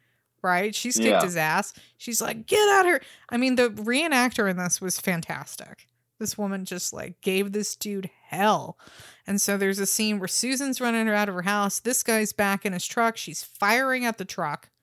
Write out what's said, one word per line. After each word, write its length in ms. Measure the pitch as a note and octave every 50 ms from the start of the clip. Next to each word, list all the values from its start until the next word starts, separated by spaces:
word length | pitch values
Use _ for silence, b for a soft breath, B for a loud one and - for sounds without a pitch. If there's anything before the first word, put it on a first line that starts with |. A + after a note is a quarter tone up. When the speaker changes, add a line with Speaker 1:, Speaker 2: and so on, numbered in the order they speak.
| _ _ _ _ _ _ _ _
Speaker 1:
right? 320 | - F#3 F3+ F3 G3 A3 G#3
She's 220 | - - A#3+ B3+ A3+
kicked 100 | A3+ A3+
Speaker 2:
Yeah. 120 | G#3 F#3 E3
Speaker 1:
his 120 | F#3 F3 E3
ass. 360 | D#3 D#3 D#3+ F#3 G3+ - b b b b b b
She's 240 | - - A#3 -
like, 260 | A#3 G#3 A3+ A3+ A3 -
"Get 200 | - G#4 G#4+ G4+
out 120 | G4+ G4
of 40 | F#4 F4
here." 140 | F4 C5+ b b b b b b
I 80 | - A#3+
mean, 180 | B3+ C4 B3+
the 140 | A#3+ B3 A#3+
reenactor 800 | G#3 G#3 G#3+ A3 A#3+ C4+ D#4+ E4+ D4 B3+ B3 B3+ - - G#3+ G3
in 80 | F#3 F3
this 220 | F3+ F3+ - -
was 180 | G3 F#3 F3+ -
fantastic. 880 | - - F3+ E3+ D#3+ - D#3+ - D3+ - - - - - - _ - _ _ _ _ _ _ -
This 180 | A3 G3+ - -
woman 280 | G#3 G3 G3 F#3+ F#3
just, 280 | - F#3 F3+ - - -
like, 260 | - - - F3+ _
gave 300 | - G3+ F#3+ F#3+ G3+ G3+
this 240 | G3 G#3 G3+ - -
dude 340 | - - G#3 G3+ G3 F#3+ - _ _ _ -
hell. 500 | - E3 G3+ G#3+ G3+ D#3+ - - - b b b b b b b b b b -
And 140 | G3 G3+
so 160 | - - G3+ G3
there's 220 | G3+ G3 G3 G3
a 60 | G3 F#3+
scene 320 | - - A3 G#3+ G#3 G3+
where 80 | F#3 F3+
Susan's 520 | - - - B3 C4+ B3+ C#4 C#4 B3+ -
running 260 | B3+ A#3+ A#3 A3+ A3 A3
her 60 | G#3
out 140 | G#3 G#3 G3+
of 60 | F#3
her 60 | F3+ F3
house. 360 | G3 G#3 G#3 G3+ G3 - -
This 240 | - A3+ C4 - -
guy's 280 | - A3+ A3 G#3+ G#3 -
back 320 | - G#3 G3 G3 G3 -
in 80 | G#3 F#3
his 120 | F3+ -
truck. 320 | - - - A#3 A3+ A3 -
She's 260 | - - D#3 - -
firing 640 | - - - G3+ G3+ A3 B3 C4+ C4+ C4 B3+ B3
at 120 | A#3+ A3 -
the 60 | F#3+
truck, 440 | F#3+ - - E3+ D3+ D3 - _ - _ _